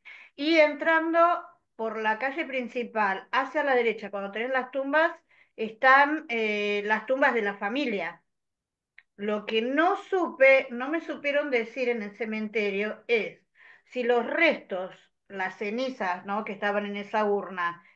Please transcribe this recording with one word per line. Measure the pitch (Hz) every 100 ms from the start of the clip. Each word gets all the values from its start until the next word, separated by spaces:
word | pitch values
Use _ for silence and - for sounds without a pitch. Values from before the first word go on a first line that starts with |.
| - - - -
y | 294 330
entrando | 302 285 320 320 330 330 339 349 - _ _ -
por | 220 220
la | 220 214
calle | 269 285 269
principal | 262 233 247 214 214 202 190 -
hacia | 247 269 311
la | 285 254
derecha, | 233 214 202
cuando | 196 196
tenés | 208 247
las | 262 247
tumbas, | 277 277 302 330 - _ _ _ -
están, | 214 220 262 269 285 311 302
eh, | 233 214 208 208 208 208
las | 214 220
tumbas | 262 233 233
de |
la | 202 202
familia. | 202 262 262 196 165 - _ _ _ _ _ _ _ _ _ -
Lo | 208 214 202
que | 220
no | 240 285 349 392 -
supe, | 381 330 320 269 269 262
no | 240 269
me | 330
supieron | 320 277 285 285 294
decir | 240 226 269 240
en | 233
el | 202 202
cementerio | 220 214 214 220 208 196 214 208 -
es | 233 180 - _ _ - - _
si | 247
los | 233 240 233
restos, | 294 330 - - 185 185 160 _ _ -
las | 196 190 -
cenizas, | 208 233 262 262 185 185 202
¿no?, | 202 214
que |
estaban | 202 208 208 202
en | 202
esa | 202 220 208
urna, | 202 175 185 170 170 -